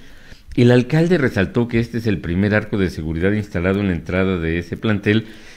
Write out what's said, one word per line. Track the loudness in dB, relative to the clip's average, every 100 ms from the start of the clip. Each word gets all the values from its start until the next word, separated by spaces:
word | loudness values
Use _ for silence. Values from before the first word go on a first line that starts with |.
| -20 -20 -20 -20 -6 2
El | 6
alcalde | 6 4 0 2 2
resaltó | 2 0 0 0 0
que | 0
este | -2 -2
es | -2
el | -2
primer | -2 0 2
arco | 0 0 0
de | -2
seguridad | -2 -6 -2 0
instalado | 0 -4 -2 0 0
en | 0
la |
entrada | -2 -2 0 0 0
de | 0 -2
ese | -4 -4
plantel | -2 0 2 0 0 -12 -20